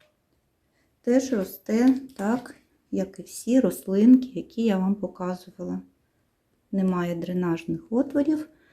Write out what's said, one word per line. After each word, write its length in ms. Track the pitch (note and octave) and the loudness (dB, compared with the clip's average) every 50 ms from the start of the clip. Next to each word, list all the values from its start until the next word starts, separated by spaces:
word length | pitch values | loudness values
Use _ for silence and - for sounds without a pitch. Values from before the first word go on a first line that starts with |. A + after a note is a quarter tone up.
| _ _ _ _ _ _ _ _ _ _ _ _ _ _ _ _ _ _ _ _ | _ _ _ _ _ _ _ _ _ _ _ _ _ _ _ _ _ _ _ _
Теж 320 | - A#3+ B3 C4+ C4+ C4 A#3+ | -2 0 0 2 2 0 -2
росте 680 | G3+ F#3 - - - _ - G#3+ A3+ B3 C4 C4 B3+ - - - | -2 -4 -4 -8 -14 _ -2 0 4 4 4 4 2 -2 -12 -10
так, 400 | - G3 G#3+ B3 B3+ - - - _ _ _ _ _ _ - | -6 -4 -2 -2 -4 -4 -10 -20 _ _ _ _ _ _ -6
як 280 | - G3 F#3 F#3+ - - | -4 -4 -4 -6 -8 -16
і 20 | |
всі 380 | - - - - - A3 B3 C4 | -18 -16 -16 -10 -2 2 2 4
рослинки, 720 | A#3 F3+ E3+ - - F#3+ F#3+ G3 G#3+ B3 B3+ C4 B3+ - - | 4 2 0 -2 -6 -2 2 6 8 8 8 8 6 0 -8
які 300 | F3 - - - A3+ A3+ | -10 -12 -10 -4 -2 0
я 140 | A3+ F#3+ | 0 2
вам 180 | F#3 F#3 F#3+ G3+ | 0 0 0 -2
показувала. 840 | G3+ F#3+ F3+ - - F3+ F3+ F#3 F3+ - F3+ - - F3+ F3+ F3+ F#3 F#3 - _ _ _ _ _ _ _ _ _ _ _ _ _ _ _ - | -2 -4 -8 -8 -8 -8 -6 -8 -8 -12 -18 -16 -12 -10 -10 -10 -10 -12 -14 _ _ _ _ _ _ _ _ _ _ _ _ _ _ _ -6
Немає 440 | G3+ G3 F#3+ F#3 F3+ F3 F3 F3 F3 | -4 -2 0 0 0 -2 -2 -4 -6
дренажних 680 | E3+ E3 F3+ F3+ F3+ F3+ F3 E3 E3 - - E3 D#3+ - - | -6 -6 -6 -4 -2 0 0 -2 -2 -4 -6 -8 -8 -6 -4
отворів. 600 | A3 B3 C#4 C4+ - C#4+ C#4 D#4 D#4 D4+ - - _ _ _ _ | -2 -2 -2 0 0 -2 0 0 0 -2 -4 -10 _ _ _ _